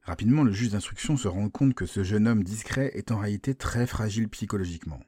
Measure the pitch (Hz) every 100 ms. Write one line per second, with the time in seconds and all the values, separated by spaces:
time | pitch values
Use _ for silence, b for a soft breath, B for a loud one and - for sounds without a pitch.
0 | - 82 104 151 131 98 120 101 - 104
1 | - 143 104 92 104 - 135 127 87 101
2 | 95 104 110 113 90 107 - 131 139 -
3 | - 107 104 104 - 135 - 120 120 -
4 | 110 107 110 - 104 104 90 85 82 69